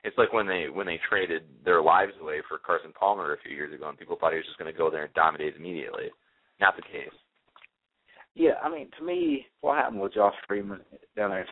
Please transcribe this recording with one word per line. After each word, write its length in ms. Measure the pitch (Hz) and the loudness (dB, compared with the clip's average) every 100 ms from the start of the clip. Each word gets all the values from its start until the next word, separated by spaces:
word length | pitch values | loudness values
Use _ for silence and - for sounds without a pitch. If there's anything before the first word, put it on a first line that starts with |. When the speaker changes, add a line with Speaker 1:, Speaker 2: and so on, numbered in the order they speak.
Speaker 1:
It's 140 | 110 - | -4 2
like 160 | 110 | 2
when 140 | 113 98 | 2 0
they, 180 | 92 76 | 0 -2
when 160 | 80 95 | -4 -6
they 120 | 82 - | -4 -2
traded 340 | 101 90 80 80 65 90 | 0 0 -4 -8 -6 4
their 160 | 87 | 6
lives 320 | 80 90 98 90 | 8 6 4 -2
away 200 | 78 76 - | -8 -8 -8
for 100 | 80 | -8
Carson 360 | - 85 80 - | -2 -2 -4 -2
Palmer 360 | 98 101 80 | 0 0 -2
a 80 | 73 - | -6 -8
few 100 | 73 | -10
years 180 | 76 | -10
ago, 160 | 76 76 | -10 -12
and 80 | 71 | -12
people 200 | 82 85 | -10 -2
thought 120 | 80 | 0
he 60 | 80 | 0
was 80 | 78 | -6
just 120 | - | -10
gonna 160 | 80 | -10
go 160 | 80 80 | -2 -2
there 160 | 80 76 | -2 -4
and 80 | |
dominate 420 | - 80 78 76 73 | 2 2 2 -4 -6
immediately. 540 | 85 82 65 - - - _ _ _ - | -10 -8 -8 -8 -10 -12 _ _ _ 2
Not 160 | 98 90 | 2 2
the 60 | |
case. 320 | - 87 71 - _ _ _ - - _ _ _ _ - - | -4 -12 -12 -16 _ _ _ -20 -20 _ _ _ _ -20 -12
Speaker 2:
Yeah, 200 | - 160 - | 2 2 4
I 60 | 151 | -2
mean, 200 | 165 131 - | -6 -12 -10
to 60 | |
me, 420 | 165 180 165 139 - _ | -6 -2 0 -2 -4 _
what 160 | 147 147 | 0 2
happened 240 | 123 107 | 0 -2
with 120 | 98 | -2
Josh 200 | 107 101 - - | 4 4 2 -4
Freeman 320 | 101 101 95 - - _ - | -4 -4 -10 -14 -20 _ -4
down 160 | 104 | -2
there 100 | 95 | -2
in 60 | 90 | -4